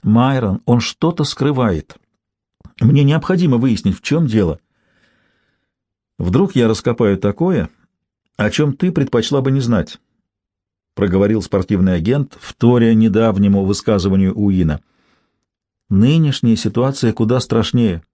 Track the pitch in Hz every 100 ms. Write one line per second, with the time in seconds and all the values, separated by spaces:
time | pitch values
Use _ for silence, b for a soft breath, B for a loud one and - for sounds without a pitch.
0 | - 110 131 135 110 95 - 120 - -
1 | 160 170 143 - 139 131 117 82 - -
2 | _ _ _ _ _ _ - - 110 139
3 | 139 156 - 180 175 120 131 107 98 90
4 | - 160 147 107 87 73 _ _ _ _
5 | _ _ _ _ _ _ _ _ _ _
6 | _ - 90 110 196 - 113 110 - 117
7 | 110 95 101 101 175 160 78 _ _ _
8 | _ _ _ - 104 - 151 139 180 165
9 | 135 120 110 143 131 135 120 113 - -
10 | _ _ _ _ _ _ _ _ _ -
11 | 98 92 101 110 - 98 - 98 95 90
12 | 85 139 135 - - - 117 123 113 110
13 | 110 101 113 98 101 98 95 101 - 101
14 | 92 95 95 104 101 92 82 71 _ _
15 | _ _ _ _ _ _ _ _ _ 98
16 | 120 160 151 131 120 113 107 117 131 135
17 | 117 110 113 127 - 113 101 123 113 82
18 | _